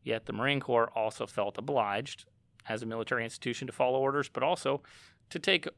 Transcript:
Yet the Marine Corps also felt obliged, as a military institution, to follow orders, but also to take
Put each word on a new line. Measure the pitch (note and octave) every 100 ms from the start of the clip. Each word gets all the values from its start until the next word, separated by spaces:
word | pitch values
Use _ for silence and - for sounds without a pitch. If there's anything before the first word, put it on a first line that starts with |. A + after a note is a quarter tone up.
Yet | - A2+ -
the |
Marine | G#2 C3 C#3
Corps | - A#2+ A2+
also | A2+ A2 - A#2
felt | - G2+ -
obliged, | B2+ C#3 G#2 G2+ C#3 - - _ _ _ -
as | A2
a | A2+
military | A2+ A2 B2
institution, | A2+ - B2 A#2 C3
to |
follow | - B2+ C3
orders, | C3+ C#3 C#3
but | -
also | C3+ F3 C3+ C#3 - - - _ _
to | E3+
take | G3 F#3 -